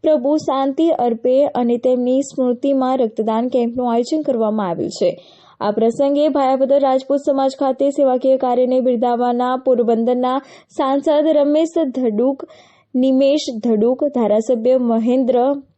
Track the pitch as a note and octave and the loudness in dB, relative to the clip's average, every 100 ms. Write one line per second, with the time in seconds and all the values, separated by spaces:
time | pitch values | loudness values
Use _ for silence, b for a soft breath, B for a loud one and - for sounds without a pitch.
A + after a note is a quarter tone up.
0 | - D4+ B3 D4+ D4+ C4+ C4+ C4+ E4 - | 2 0 2 -2 -2 -2 -2 0 0 0
1 | A#3+ A3+ A#3+ C4 C#4+ - A#3+ A#3+ B3+ B3+ | -2 -2 0 2 2 0 -2 0 0 0
2 | B3 C4 C4+ - B3+ B3 C#4 C4+ B3+ C4 | 0 -2 -2 -4 -2 -2 0 0 0 -2
3 | A3+ A3 A3 A3 B3 B3 A#3 A#3+ B3 A#3 | -2 -2 -2 -2 -2 -2 -2 -2 -2 -2
4 | B3 D#4 D4 B3 A3 G#3+ F#3+ E3 F3 - | -2 -4 -2 -2 -2 -2 -4 -4 -6 -2
5 | F#3 - B B B B G#3 G#3+ A3+ A#3 | -4 -4 B B B B -4 0 -2 0
6 | C#4 C#4+ D#4 C#4 C4 C4 C4 C#4 C4+ C4 | 0 2 0 0 0 0 2 2 2 0
7 | C4 C#4 C#4+ C4+ C4+ C4 C4+ C4 C#4 C#4 | 0 -2 0 0 -2 -2 -4 0 -2 2
8 | C4+ B3+ C4 C4 B3+ B3 B3+ B3+ B3+ A#3+ | 0 2 2 0 0 0 2 2 0 0
9 | A#3+ A#3+ B3 A#3+ B3 B3+ C4 B3 A3+ A3+ | 0 0 -2 0 -2 -2 0 2 2 0
10 | A#3 B3 B3+ C4 B B B - C4+ C#4 | 0 0 0 -4 B B B -4 -2 0
11 | D4+ D4 D#4 D4+ C#4+ D4+ E4 E4+ D4 B3+ | 2 2 2 2 2 2 0 0 -2 -2
12 | B3 G#3 B3 C#4 - B B B B B3+ | -2 0 -2 -2 -10 B B B B -2
13 | C4 C4 C#4 D4 D4 A3+ A#3+ G#3+ A#3 B3+ | 2 2 2 2 -2 -4 0 2 2 2
14 | D4 C4+ G#3+ G#3 A3 A#3+ A#3 C4 B3 A3+ | -2 0 0 0 0 0 2 2 2 0
15 | A3+ B3+ B3 B3 B3+ C#4+ - | 2 0 2 2 0 -2 -8